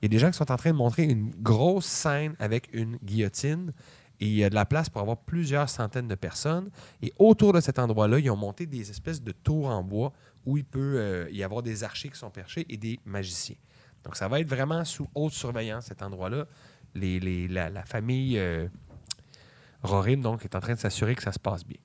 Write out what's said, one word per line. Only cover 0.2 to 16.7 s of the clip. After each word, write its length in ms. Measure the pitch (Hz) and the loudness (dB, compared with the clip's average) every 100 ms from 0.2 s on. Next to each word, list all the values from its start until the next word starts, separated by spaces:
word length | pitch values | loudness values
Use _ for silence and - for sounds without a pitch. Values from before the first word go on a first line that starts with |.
gens 100 | 147 | 4
qui 60 | 180 | 4
sont 160 | 156 | 0
en 40 | 127 | 2
train 140 | 165 | 2
de 60 | 156 | 4
montrer 280 | 120 117 | 4 4
une 260 | 156 120 107 - | 2 2 0 -2
grosse 460 | 110 110 151 190 - | 4 6 6 2 0
scène 480 | - 156 143 151 156 | -2 0 0 -2 -4
avec 300 | 107 113 - | -2 -2 -4
une 260 | 113 113 117 | -6 -4 -6
guillotine 720 | 98 107 104 - 139 160 180 135 - - - _ | -4 0 0 0 -4 -2 -6 -10 -16 -20 -20 _
et 60 | 104 | 0
il 80 | |
y 100 | 107 | 4
a 60 | 101 | 4
de 40 | |
la 100 | 104 | 4
place 240 | 101 147 156 | 2 2 0
pour 100 | - | -2
avoir 160 | 104 117 | -4 -4
plusieurs 520 | - 170 160 143 143 | -4 -4 0 0 0
centaines 380 | - 110 127 120 | -2 -4 -4 -4
de 80 | |
personnes. 560 | 95 90 - 147 170 190 - - - | -4 -6 -4 -2 -2 -4 -14 -20 -10
Et 100 | - - | -10 6
autour 340 | 214 214 208 | 8 10 8
de 80 | 175 | 6
cet 200 | 151 131 | 4 2
endroit-là, 400 | 123 110 107 123 | 2 4 6 6
ils 100 | 139 | 4
ont 60 | 104 | 0
monté 300 | 104 101 175 | -2 -6 -8
des 240 | 135 101 | -8 -8
espèces 320 | 104 - 160 | -10 -8 -6
de 100 | 117 | -8
tours 340 | - - 156 139 | -4 0 2 2
en 140 | 110 | -2
bois 300 | 92 104 131 - - _ - | -2 -2 -2 -4 -20 _ -2
où 100 | 143 | -2
il 80 | |
peut, 300 | 139 131 139 135 | -2 -4 -2 0
euh, 300 | 104 92 82 | 0 -2 -4
y 100 | 98 | -4
avoir 200 | 95 107 | -4 -4
des 180 | 120 110 | -4 -6
archers 280 | 107 - - | -6 -8 -12
qui 80 | - | -14
sont 120 | 113 | -16
perchés 340 | 98 95 - 165 | -16 -12 -10 -8
et 80 | 110 | -8
des 240 | 113 110 | -6 -6
magiciens. 520 | - 101 92 87 - - _ - - - | -6 -6 -6 -6 -8 -12 _ -20 -20 -18
Donc, 100 | - | -14
ça 140 | - 98 | -6 -2
va 100 | 135 | -2
être 100 | 160 | -2
vraiment 360 | 135 139 160 | -2 -2 -2
sous 240 | 165 - - - | -4 -6 -8 -4
haute 160 | 156 | -4
surveillance, 540 | 147 131 120 113 110 117 | -2 -6 -4 -4 -6 -10
cet 140 | 101 | -10
endroit-là. 440 | 98 95 92 123 143 - - | -10 -6 -4 -4 -6 -12 -20